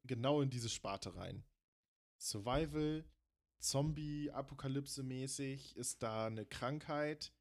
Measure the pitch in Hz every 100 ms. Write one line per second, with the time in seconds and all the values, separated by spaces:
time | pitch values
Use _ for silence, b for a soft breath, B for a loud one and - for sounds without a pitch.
0 | 120 117 131 147 139 123 113 - 104 98
1 | 98 92 92 87 - _ _ _ _ _
2 | _ _ - 104 107 135 160 151 151 156
3 | 160 - _ _ _ _ - 139 156 151
4 | 151 147 147 - 135 135 139 135 139 -
5 | 131 127 135 139 135 135 - - 123 -
6 | 113 110 110 110 104 - 123 151 - 147
7 | 151 151 - -